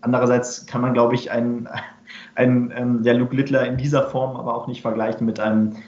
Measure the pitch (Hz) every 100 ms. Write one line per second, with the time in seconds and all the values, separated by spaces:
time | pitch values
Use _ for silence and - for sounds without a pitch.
0 | 117 123 123 123 - - - 123 123 120
1 | 120 - - 117 120 120 - - - -
2 | - - - - 127 123 120 123 123 120
3 | 117 123 127 135 135 131 123 127 143 139
4 | 139 127 131 127 117 117 127 120 117 110
5 | 110 113 113 107 107 110 107 -